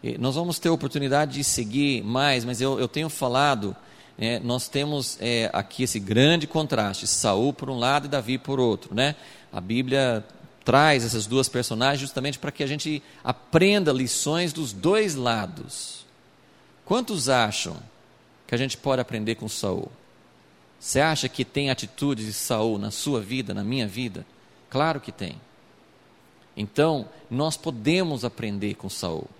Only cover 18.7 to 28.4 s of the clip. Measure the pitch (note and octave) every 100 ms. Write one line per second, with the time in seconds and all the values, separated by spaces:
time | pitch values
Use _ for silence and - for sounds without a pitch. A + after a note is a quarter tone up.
18.7 | - C#3+ B2+ A#2+ A#2 G#2+ A2+ A2 - G2+
19.7 | F2+ - - - - - _ _ _ _
20.7 | _ - C3 D#3 D3+ B2+ - B2 - C#3
21.7 | B2+ G2+ - C#3+ B2 G#2+ G#2 - A2+ A2+
22.7 | G#2 G#2 - C#3+ C3 G2+ C3 G#2 G2+ G2+
23.7 | C3 G#2+ G2+ B2 F#2 - - - - _
24.7 | C3 D#3+ D3 - - F2+ B1 - - -
25.7 | - _ _ _ _ _ _ _ - G#2
26.7 | - D#3 D3 G#2 - - B2 D#3 D3+ E3+
27.7 | B2 A2 F3+ F3 C3+ A#2+ -